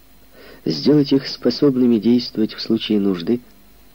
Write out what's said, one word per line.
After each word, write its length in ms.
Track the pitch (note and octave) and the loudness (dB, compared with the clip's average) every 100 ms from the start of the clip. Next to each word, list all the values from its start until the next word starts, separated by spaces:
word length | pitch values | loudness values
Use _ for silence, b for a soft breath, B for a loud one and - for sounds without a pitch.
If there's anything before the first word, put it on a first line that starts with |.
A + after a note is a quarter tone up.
| _ - - B B B | _ -20 -20 B B B
сделать 480 | - D3+ C#3+ D3+ C#3+ | -6 -2 2 2 4
их 160 | C3+ - | 0 -2
способными 720 | - B2 B2 D3 B2+ B2 A#2 | -4 -4 0 0 2 2 2
действовать 560 | G#2+ A#2+ A#2+ - A2 | 2 2 0 -4 -4
в 80 | - | -4
случае 380 | - A2+ - G#2+ | -4 -2 0 0
нужды 400 | G2 F2+ E2 A#2+ - - - - - | 0 -2 -2 -4 -6 -20 -20 -20 -20